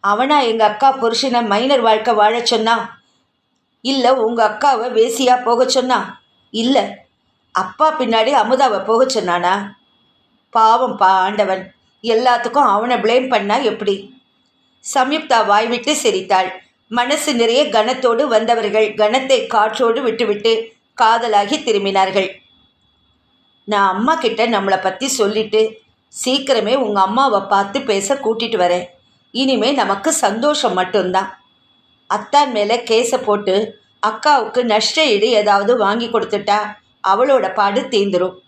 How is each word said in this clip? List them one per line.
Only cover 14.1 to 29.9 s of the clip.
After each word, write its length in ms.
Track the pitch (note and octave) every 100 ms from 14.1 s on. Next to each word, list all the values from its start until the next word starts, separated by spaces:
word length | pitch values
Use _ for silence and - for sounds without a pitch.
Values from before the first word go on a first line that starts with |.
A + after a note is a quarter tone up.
| - _ _ _ _ _ _ -
சம்யுக்தா 520 | C#4 C4 D4+ - A#3+ G3+
வாய்விட்டு 500 | G3+ A#3 A#3+ A#3+ D4+
சிரித்தாள். 720 | A#3+ F#3 F#3 F#3+ F#3 - _ _ _
மனசு 440 | A#3 B3 D4 D4+
நிறைய 340 | A#3+ A#3 A#3+ D4
கனத்தோடு 580 | A3+ A3 B3+ B3 A#3 C#4+
வந்தவர்கள் 680 | A3 A3+ A#3 G#3 G#3 G#3+
கனத்தை 520 | G#3+ G#3 B3+ C4 B3+ -
காற்றோடு 560 | A3+ A3 A3 A#3 A3+
விட்டுவிட்டு 680 | B3+ A3 A3 G#3 A3+ A3+ A3+ _ _
காதலாகி 640 | - A3+ A#3 A#3 G#3 G3+ D4+
திரும்பினார்கள். 680 | - G#3 G3 G3 F#3+ G3 F#3+ - _ _ _ _ _ _ _ _ _ _ _ _
"நான் 300 | - G#3 G3
அம்மா 200 | F#3 B3
கிட்ட 320 | E4 A#3+ - A#3
நம்மளை 360 | G#3+ G3 F#3+
பத்தி 260 | F#3+ - C4+
சொல்லிட்டு 720 | C4 G3+ G#3+ G#3+ G#3+ A3 - _ _ _ -
சீக்கிரமே 520 | B3+ C4+ C4+ B3+ G3+ C4
உங்க 240 | A3+ G3+
அம்மாவை 400 | F#3+ A3+ C4+ G#3
பார்த்து 420 | G3 G3 G3+ C4
பேச 320 | C4 G3 G3
கூட்டிட்டு 420 | C4+ A3 A3+ A#3 G#3
வரேன். 280 | F3+ F3+ F3+ _ _ _ _
இனிமே 400 | A3+ C4 B3 A3
நமக்கு 400 | C#4 G3